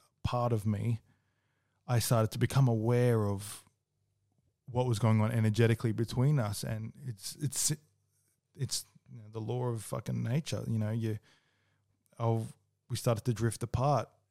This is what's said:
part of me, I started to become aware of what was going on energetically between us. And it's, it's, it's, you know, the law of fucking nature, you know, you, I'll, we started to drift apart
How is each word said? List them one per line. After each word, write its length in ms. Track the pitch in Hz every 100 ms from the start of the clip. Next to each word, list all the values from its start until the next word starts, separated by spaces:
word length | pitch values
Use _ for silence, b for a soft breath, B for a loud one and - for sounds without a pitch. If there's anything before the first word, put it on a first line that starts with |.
| _ _
part 280 | - 123 120
of 120 | 113 101
me, 360 | 101 110 117 - _ _ _ _ _ _ _ -
I 120 | 120
started 320 | - 117 110
to 80 | 123
become 280 | 117 - 135
aware 580 | 117 110 123 123 113 104
of 360 | 98 104 - - _ _ _ _ _ _ _ _ _ -
what 220 | 120 127
was 100 | 110
going 240 | 113 110
on 100 | 107
energetically 600 | 117 110 104 117 113 117
between 480 | 110 113 113 131 151
us. 240 | 107 101
And 280 | - 110 110 - 135
it's, 320 | 104 - -
it's, 320 | 147 - - 156 _ _ _ _ _ _ _ -
it's, 300 | 131 - - _ -
you 60 | 120
know, 80 | 107
the 80 | 110
law 260 | 110 123 123
of 160 | 113
fucking 400 | - 131 - 123
nature, 400 | 117 135 - - -
you 120 | 113
know, 100 | 107
you, 280 | 113 113 107 b b b b b b _ _ _ -
I'll, 300 | 117 113 110 - _ _ _
we 60 | 117
started 300 | - 110 -
to 80 |
drift 280 | 107 117 -
apart 480 | 113 - 135 135 - _ _